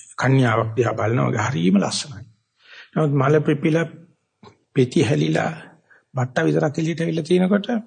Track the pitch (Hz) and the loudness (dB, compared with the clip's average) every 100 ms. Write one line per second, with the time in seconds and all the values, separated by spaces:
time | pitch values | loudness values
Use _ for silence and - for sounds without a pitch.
0 | - - 127 135 123 110 113 110 110 110 | -14 -4 2 2 4 2 0 0 0 0
1 | 107 123 - - 107 147 - 98 - - | 0 0 0 0 -2 0 2 2 2 -4
2 | - - - _ _ _ _ - - - | -8 -14 -18 _ _ _ _ -20 -8 -2
3 | 156 143 135 151 151 143 165 160 165 - | 0 2 2 2 2 0 0 0 -2 -10
4 | - _ _ _ - _ _ - 127 170 | -20 _ _ _ -20 _ _ 0 2 2
5 | 110 151 156 156 - 160 - - _ _ | 2 2 0 0 -2 -6 -16 -20 _ _
6 | _ 135 127 - 160 151 156 139 160 160 | _ -6 -4 -2 0 0 0 -2 -4 -4
7 | 170 160 156 180 185 202 202 233 | -4 -4 0 2 2 0 0 -6